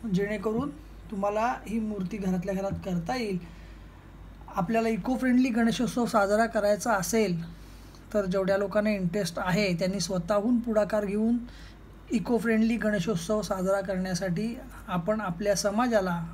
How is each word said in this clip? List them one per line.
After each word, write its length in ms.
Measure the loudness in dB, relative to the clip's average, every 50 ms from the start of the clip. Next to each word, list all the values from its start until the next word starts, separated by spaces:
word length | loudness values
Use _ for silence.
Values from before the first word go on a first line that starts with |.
| -2 0
जेणेकरून 600 | 0 2 2 0 -2 -2 -2 -2 0 0 -2 -2 -6 -10 -16 -18 -18 -18 -14 -10
तुम्हाला 420 | -6 -2 -2 0 2 2 0 0 0 -4 -6
ही 120 | -4 -4 -2
मूर्ती 380 | -2 -2 -4 -4 -4 -6 -4
घरातल्या 380 | -4 -2 0 0 0 -2 -2 -2
घरात 240 | -2 -2 -2 -4 -4 -4
करता 300 | -4 -4 -2 -2 -2 -4
येईल. 220 | -2 -2 -2 -4 -4 -6 -8 -16 -18 -18 -18 -18 -18 -18 -18 -20 -20 -20 -20 -20 -18 -18 -18 -18 -18 -16
आपल्याला 420 | -6 -4 -2 -2 2 2 2 2 2
इको 280 | 0 0 0 -2 -2
फ्रेंडली 320 | 0 2 4 4 4 4 4
गणेशोत्सव 560 | 2 2 2 2 2 2 0 0 2 0 0
साजरा 400 | 4 4 4 4 6 4 4 4
करायचा 480 | 2 2 2 4 4 2 2 2 0 0
असेल 640 | 0 0 2 2 2 4 2 0 -2 -4 -8 -12 -16 -18 -18 -18 -20 -20 -20 -20 -20 -18 -2 0
तर 120 | 0 0
जेवढ्या 320 | 2 0 0 2 4 2
लोकांना 320 | 2 2 2 2 2 2 2
interest 500 | 0 2 0 0 0 0 -2 -2 -2 -4
आहे 340 | 0 0 2 2 2 2 2
त्यांनी 260 | 2 0 0 0 -2
स्वतःहून 600 | -2 -2 -2 -2 0 2 2 2 4 4 2 2
पुढाकार 460 | 2 2 2 2 2 2 0 -2 0
घेऊन 320 | 0 0 0 2 2 2 0 -2 -6 -14 -16 -18 -18 -18 -20 -20 -20 -20 -20 -8 -2
इको 260 | -2 -2 0 2 0
फ्रेंडली 400 | 0 2 2 4 4 4 2 2
गणेशोत्सव 640 | 2 0 0 0 0 0 0 -2 -2 0 0 0 0
साजरा 400 | 0 -2 -2 0 2 2 2 2
करण्यासाठी 760 | 0 -2 -2 -2 -2 -2 -2 -2 0 0 0 0 -2 -2 -4 -6 -10 -14 -14 -14 -8
आपण 340 | -4 -4 -2 0 0 0 0
आपल्या 340 | 0 -4 -4 -2 2 2 2
समाजाला 640 | 2 2 0 2 2 2 4 4 4 2 2 -2 -2 -4 -8